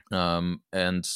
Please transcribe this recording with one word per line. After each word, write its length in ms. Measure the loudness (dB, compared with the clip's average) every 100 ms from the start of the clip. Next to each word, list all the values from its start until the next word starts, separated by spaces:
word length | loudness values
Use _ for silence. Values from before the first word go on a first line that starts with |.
| -4
Um, 520 | 0 2 2 0 -4 -4
and, 340 | 0 0 0 -4